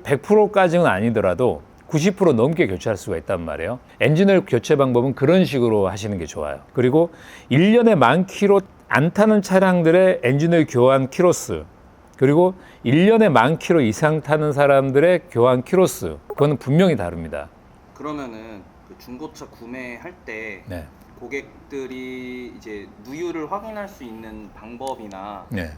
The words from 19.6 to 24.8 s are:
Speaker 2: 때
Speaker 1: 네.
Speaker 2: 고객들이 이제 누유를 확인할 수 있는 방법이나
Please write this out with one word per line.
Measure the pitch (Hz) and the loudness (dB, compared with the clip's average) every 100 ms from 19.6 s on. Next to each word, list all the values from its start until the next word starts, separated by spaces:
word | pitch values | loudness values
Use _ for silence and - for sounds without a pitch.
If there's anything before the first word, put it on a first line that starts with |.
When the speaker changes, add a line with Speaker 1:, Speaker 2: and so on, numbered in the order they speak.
| 117 127 123 117 160 180 | -18 -16 -14 -16 -18 -20
Speaker 2:
때 | - 110 110 95 - | -16 -14 -14 -16 -16
Speaker 1:
네. | 87 71 - - - | -16 -16 -20 -20 -20
Speaker 2:
고객들이 | 120 139 131 - - 139 127 127 127 127 127 127 123 107 | -14 -12 -12 -20 -16 -14 -12 -14 -14 -14 -14 -14 -16 -18
이제 | 110 104 98 104 107 | -16 -16 -16 -20 -18
누유를 | 147 175 170 151 | -12 -10 -10 -10
확인할 | 196 220 214 196 | -10 -12 -14 -14
수 | - | -16
있는 | 123 113 113 107 104 | -18 -18 -18 -18 -20
방법이나 | - 107 120 | -20 -20 -12